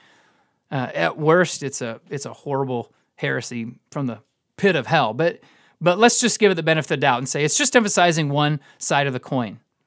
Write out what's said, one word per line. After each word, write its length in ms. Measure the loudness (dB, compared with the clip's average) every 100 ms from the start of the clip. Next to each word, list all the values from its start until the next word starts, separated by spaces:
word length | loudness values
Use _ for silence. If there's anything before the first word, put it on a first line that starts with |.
| _ _ _ _ _ _ -8
Uh, 200 | -6 -4
at 220 | -2 -2 0
worst, 460 | 2 4 2 -2
it's 180 | -8 -8
a, 200 | -8 -10 -10
it's 160 | -10 -10
a 60 |
horrible 600 | -12 -6 -2 -2 -4 -8 _ _
heresy 580 | -8 -6 -4 -6 -10 -10 -12 _
from 140 | -6 -6
the 120 | -8 _ _ _ -2
pit 180 | 0
of 140 | 0 0
hell. 260 | 0 0
But, 240 | 0 -2 -2 _ _ _ -4
but 180 | 0 4
let's 200 | 4 4
just 220 | 0 2
give 100 | 2
it 60 | 2
the 80 |
benefit 220 | 0 0 0
of 20 |
the 140 | 0
doubt 160 | 2 2
and 100 | 0
say 160 | -2
it's 120 | 0 0
just 200 | 2 2
emphasizing 520 | 2 4 4 2 0
one 300 | 0 0 -2 -6 -8
side 280 | -2 0 0
of 60 |
the 80 | -4
coin. 400 | -4 -4 -4 -8 _ _